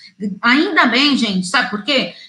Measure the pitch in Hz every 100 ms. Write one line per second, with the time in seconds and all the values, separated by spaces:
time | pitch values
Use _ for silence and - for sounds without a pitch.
0 | - - 202 185 233 269 381 330 269 233
1 | 285 233 214 185 180 262 - 208 - 262
2 | 175 -